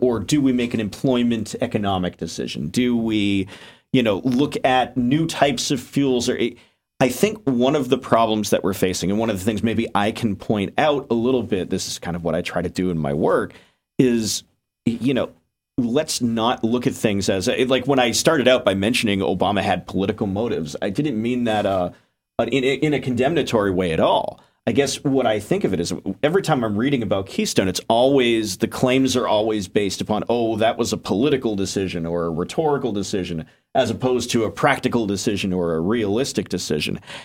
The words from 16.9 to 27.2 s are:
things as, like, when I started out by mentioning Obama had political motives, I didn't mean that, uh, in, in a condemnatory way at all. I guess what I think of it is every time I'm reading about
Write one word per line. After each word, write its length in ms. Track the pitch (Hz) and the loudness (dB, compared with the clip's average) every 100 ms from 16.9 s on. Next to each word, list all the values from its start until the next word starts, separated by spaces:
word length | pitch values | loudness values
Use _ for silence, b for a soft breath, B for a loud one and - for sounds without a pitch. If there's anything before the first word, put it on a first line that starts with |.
things 360 | - 117 101 95 | 0 0 0 0
as, 180 | 98 92 | 0 0
like, 400 | 104 127 131 123 | 0 2 0 2
when 100 | 139 | 2
I 140 | 120 | 2
started 360 | 110 - 160 120 | 2 2 4 6
out 160 | 127 | 4
by 120 | - 98 | 4 2
mentioning 460 | 98 123 110 98 | 2 2 2 2
Obama 420 | 95 92 95 104 | 0 0 0 2
had 240 | 95 90 - | 0 -2 -2
political 400 | 92 95 101 104 | -2 -2 -2 -2
motives, 480 | 95 117 90 78 - | -2 -2 -4 -6 -6
I 80 | 104 | -6
didn't 280 | 98 151 110 | -2 -2 -2
mean 260 | 113 123 120 | -2 -2 0
that, 200 | 107 101 | 0 0
uh, 240 | 95 90 B B B _ - | 0 -2 B B B _ -4
in, 240 | 117 139 | 0 0
in 300 | 127 131 151 | 0 0 0
a 60 | 139 | 0
condemnatory 720 | - 120 131 165 127 117 101 | 0 0 2 2 2 2 2
way 200 | 90 92 | 2 0
at 80 | 80 | 2
all. 400 | 127 196 - - b b b | 2 2 -2 -10 b b b
I 40 | |
guess 320 | 117 139 - | 0 0 0
what 220 | 143 135 131 | 0 2 2
I 140 | 107 | 0
think 240 | 101 185 | -2 -2
of 100 | 202 | 0
it 60 | 90 | -2
is 120 | 85 87 - 95 | -4 -6 -8 -2
every 220 | 147 185 | 0 2
time 200 | 196 147 | 2 0
I'm 140 | 113 101 | 0 0
reading 240 | 127 143 | 0 0
about 240 | 101 98 | 0 -2